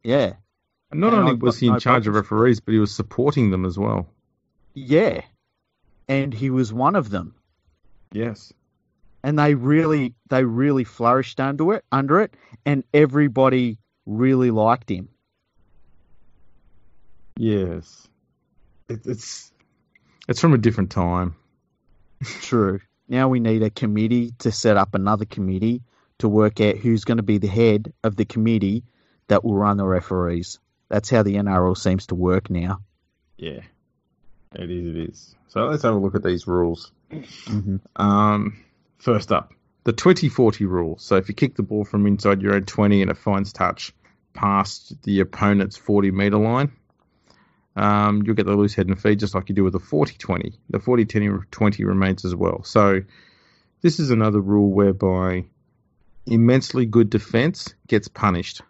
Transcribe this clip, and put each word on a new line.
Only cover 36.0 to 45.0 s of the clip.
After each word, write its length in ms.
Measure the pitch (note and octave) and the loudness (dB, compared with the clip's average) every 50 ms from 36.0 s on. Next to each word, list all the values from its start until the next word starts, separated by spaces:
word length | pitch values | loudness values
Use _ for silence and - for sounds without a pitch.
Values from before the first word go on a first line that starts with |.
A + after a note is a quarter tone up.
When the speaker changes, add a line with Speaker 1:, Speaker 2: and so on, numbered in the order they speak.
| G2 G2 F#2+ | -2 -2 -2
Speaker 2:
at 80 | G2 - | -2 -2
these 240 | F2+ F2+ E2+ - | -2 -4 -2 -4
rules. 440 | - F2 F2+ E2+ E2+ E2+ - - - _ _ _ _ | -2 0 0 0 0 -2 -6 -12 -20 _ _ _ _
Speaker 1:
Mm-hmm. 680 | - D#3+ - - - - - - G#2 G#2 F#2+ G2 F#2+ F#2+ _ _ _ | -16 -16 -16 -18 -20 -20 -10 -6 -6 -4 -4 -4 -6 -6 _ _ _
Speaker 2:
Um, 680 | - G2+ G2+ G2+ G2+ G#2 G#2+ G#2 G#2 G#2 G#2 - - _ _ _ _ _ _ _ | -2 0 2 2 4 2 2 2 0 -2 -6 -8 -12 _ _ _ _ _ _ _
first 340 | _ - C3 A2+ G2+ - - | _ -2 0 0 0 0 0
up, 200 | G#2 D#2 - _ _ _ _ _ _ _ _ | -2 -2 -2 _ _ _ _ _ _ _ _
the 100 | B2 A2+ | -4 -4
twenty 360 | - - F3 F#3 - - D3 | 2 4 4 4 4 2 -2
forty 360 | - - B2+ A2 G#2 - G#2 | 2 2 2 2 2 0 -4
rule. 320 | F#2+ F#2 F2 E2+ D#2+ D#2+ | -2 -2 -2 -4 -4 -8
So 180 | _ - - G2+ | _ -4 0 0
if 100 | F#2+ F#2+ | 0 0
you 80 | - G#2 | -2 -2
kick 200 | - - B2 - | -2 -2 -2 -2
the 80 | - G#2+ | -6 -6
ball 220 | - G#2+ G#2+ G2+ | -4 -4 -4 -4
from 200 | - - G#2 G2+ | -2 0 2 2
inside 360 | G2+ G2+ G2 - G2+ G2+ G2 | 2 2 2 2 0 0 2
your 140 | G2 G2+ G2+ | 0 0 0
own 100 | G2+ F#2+ | 0 -2
twenty 360 | - - - G#2 G2+ G2+ G2 | -4 0 2 4 4 4 4
and 80 | G2 F#2 | 2 0
it 80 | D#2+ | -2
finds 360 | - _ G#2+ G2+ G2 G2 G#2 - | -4 _ -2 -2 -2 -4 -6 -4
touch 400 | - F#2+ F2 - - - - _ _ _ _ _ _ _ _ _ | -2 -2 -2 -2 -6 -12 -18 _ _ _ _ _ _ _ _ _
past 680 | - G#2+ G2+ G2+ G2 F#2+ - - - - - - - | -4 0 0 2 2 0 -2 -6 -16 -18 -20 -20 -12